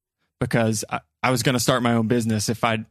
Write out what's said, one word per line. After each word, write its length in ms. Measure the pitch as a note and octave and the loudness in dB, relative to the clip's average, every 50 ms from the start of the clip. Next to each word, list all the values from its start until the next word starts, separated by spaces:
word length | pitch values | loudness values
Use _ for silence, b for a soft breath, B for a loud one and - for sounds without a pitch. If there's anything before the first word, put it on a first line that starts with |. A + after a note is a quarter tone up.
| _ _ _ _ _ _ _ - | _ _ _ _ _ _ _ -8
Because 440 | B2 A#2+ - B2 A#2 A2 A2 G#2+ - - | -4 -2 0 0 2 0 0 -2 -6 -8
I, 120 | - B2 - _ _ _ | -8 -10 -10 _ _ _
I 80 | - B2 | 0 0
was 140 | C3 A#2+ A#2+ | 0 2 0
gonna 160 | - B2+ B2 | 0 0 0
start 240 | - - C3+ B2 B2 | 2 2 2 2 2
my 100 | A#2+ A#2 | 2 2
own 140 | A#2 A2+ G#2+ | 2 2 2
business 420 | B2 B2 A2 A2+ A2 G#2+ G#2 - | 0 0 0 0 0 -2 -2 -2
if 140 | A#2 - - | -4 -2 0
I, 220 | A#2 A2+ A2 G#2+ - | -2 -2 -2 -6 -8